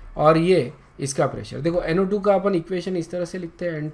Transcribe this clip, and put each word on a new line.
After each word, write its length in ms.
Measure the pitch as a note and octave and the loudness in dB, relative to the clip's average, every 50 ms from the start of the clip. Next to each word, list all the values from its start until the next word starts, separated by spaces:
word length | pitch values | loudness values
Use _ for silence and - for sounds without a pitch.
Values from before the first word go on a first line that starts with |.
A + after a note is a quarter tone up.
| - - - | -20 -10 -2
और 220 | - D3+ D#3 D#3+ D#3+ | 2 6 6 6 6
ये 340 | E3 F3+ F#3 E3 A#2+ C3 - - - - _ - | 6 4 4 4 2 0 -6 -16 -20 -18 _ -8
इसका 260 | C#3+ C3+ - - D3 | -6 -4 0 0 0
प्रेशर। 340 | C3+ - - G#2 - - B2+ | 0 -2 -6 -10 -10 -8 -4
देखो 220 | D3 E3+ E3+ F3 | -2 -2 0 0
एन 160 | - D#3+ D#3+ F#3+ | 0 0 0 0
ओ 60 | G3 | 0
टू 120 | F#3+ G#3 G3+ | 0 0 0
का 140 | F#3+ G#3 G3 | 2 4 2
अपन 200 | F3+ F#3 G3+ G3 | 4 2 2 0
इक्वेशन 420 | E3 E3 - F#3 F3+ - G3 F#3 | 0 -2 -2 -6 -6 -4 -4 -4
इस 140 | F3 D#3+ - | -4 -4 -4
तरह 140 | F3 F3 F3 | -6 -6 -6
से 140 | E3+ - F#3 | -6 -8 -10
लिखते 300 | F3 E3 - - F3+ F3 | -10 -10 -10 -8 -6 -6
हैं, 100 | D#3+ D3+ | -4 -6
एन 100 | D3+ D#3 | -6 -8